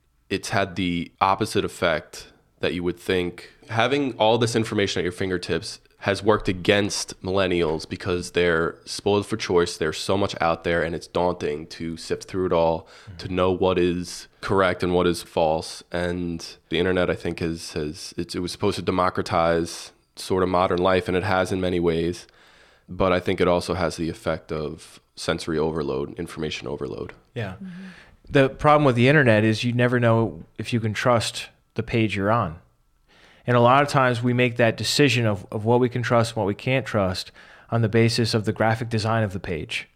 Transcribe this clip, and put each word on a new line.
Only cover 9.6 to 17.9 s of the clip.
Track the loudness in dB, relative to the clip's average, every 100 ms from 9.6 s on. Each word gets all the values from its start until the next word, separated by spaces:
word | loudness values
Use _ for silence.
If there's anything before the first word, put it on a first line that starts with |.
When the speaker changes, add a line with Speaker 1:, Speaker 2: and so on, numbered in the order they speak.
| 2 -2
Speaker 1:
There's | -4 -4
so | -2 0
much | -2 0
out | 0 0
there, | 0 0
and | -2 -6
it's | -4
daunting | 0 0 0 -4 -6 -10
to | -10 -8 -8
sift | -6 -8 -6
through | -4 0
it |
all, | 4 2 0 -6 -20
Speaker 2:
Mm-hmm. | -20 -14
Speaker 1:
to | -6
know | 0 2
what | 2 2 4
is | 2 0 -6 -12 -18 -12
correct | -2 2 2 2
and | 0 2
what | 2
is | 0
false. | -4 0 2 0 -4 -14 -8
And | -4 -4 -4 -4 -6 -10 -18 -4
the | 0
internet, | 2 2 0
I | -2
think, | -4 -4
is, | -4 -6 -8
has, | -6 -6